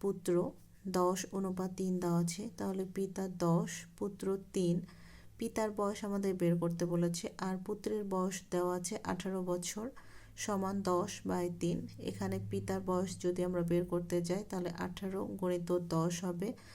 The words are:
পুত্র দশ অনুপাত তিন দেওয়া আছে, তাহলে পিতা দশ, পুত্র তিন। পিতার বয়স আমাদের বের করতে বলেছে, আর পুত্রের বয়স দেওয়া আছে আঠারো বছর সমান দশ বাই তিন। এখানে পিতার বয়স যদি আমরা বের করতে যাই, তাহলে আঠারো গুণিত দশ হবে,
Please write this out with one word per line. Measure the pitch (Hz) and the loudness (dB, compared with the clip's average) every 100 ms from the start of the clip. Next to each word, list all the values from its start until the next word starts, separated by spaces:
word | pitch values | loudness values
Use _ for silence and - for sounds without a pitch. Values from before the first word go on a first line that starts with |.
পুত্র | 202 196 - 175 - - - - 190 185 | -2 0 2 2 2 -4 -16 -12 0 4
দশ | 180 185 - 196 | 4 2 -2 -2
অনুপাত | 190 185 185 185 | -2 -2 -2 -2
তিন | 190 185 | 0 2
দেওয়া | 175 170 | 4 4
আছে, | 170 185 220 - | 2 0 -6 -4
তাহলে | 202 190 185 190 | -2 -2 -2 -2
পিতা | 190 190 190 175 170 | -2 -2 -4 2 4
দশ, | 170 170 - - - | 4 4 -4 -10 -6
পুত্র | 202 202 190 196 - | -6 -2 -2 -2 -2
তিন। | 196 175 170 - - - - - - | 0 2 2 0 -12 -18 -18 -16 -6
পিতার | 226 220 214 208 | -4 0 0 0
বয়স | 202 208 208 | 0 0 -2
আমাদের | 202 196 185 | 0 0 4
বের | 170 170 | 4 4
করতে | 170 170 175 | 2 0 2
বলেছে, | 170 175 170 - - 190 | 2 2 0 -4 -4 -2
আর | 185 185 | -2 -4
পুত্রের | 208 220 214 196 | -4 -2 -2 0
বয়স | 190 185 185 - | 2 2 -2 -2
দেওয়া | 175 180 180 | 2 2 2
আছে | 175 214 190 | -2 -4 -2
আঠারো | 180 185 190 180 | -2 -2 -2 0
বছর | 180 175 208 233 - - - - - | 0 -2 -4 -6 -8 -16 -18 -16 -6
সমান | - 196 190 196 190 | -2 0 0 0 4
দশ | 180 180 - 190 | 4 2 -2 -2
বাই | 180 180 175 | 0 0 0
তিন। | 170 170 - - - | 0 0 -4 -6 -6
এখানে | 196 190 190 - | -4 -2 -2 -2
পিতার | 196 196 190 190 | -2 -2 -2 2
বয়স | 180 190 - | 2 2 0
যদি | 180 180 180 | 0 2 2
আমরা | 180 170 | 2 4
বের | 170 175 | 4 4
করতে | 175 175 175 170 | 0 2 0 2
যাই, | 185 214 | 0 -2
তাহলে | 185 175 170 185 | -4 -2 -4 -6
আঠারো | 180 196 190 208 196 | -4 -4 -2 -4 -2
গুণিত | 180 180 170 180 170 165 | 0 0 2 0 2 2
দশ | 170 175 185 | 2 0 -2
হবে, | 175 202 240 - | -2 -4 -6 -12